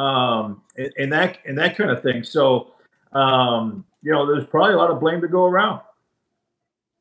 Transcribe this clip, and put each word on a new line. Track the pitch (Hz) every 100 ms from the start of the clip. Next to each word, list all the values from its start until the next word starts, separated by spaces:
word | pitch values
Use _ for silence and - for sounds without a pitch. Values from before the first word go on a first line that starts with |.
um, | 139 131 127 113 107 98 _ -
and, | 139 -
and | 139
that, | 156 185 -
and | - 139
that | 175 -
kind | 208
of | 120
thing. | 135 117
So, | 113 156 135 123 - _ _ _ _
um, | 139 135 131 123 117 110 98 - _
you | 147
know, | 151 143
there's | 147 -
probably | 160 196
a | 180
lot | 170
of | 143
blame | 160 170
to | 170
go | 180 180
around. | 185 214 - - _ _ _ _ _ _ _ _ _ _ _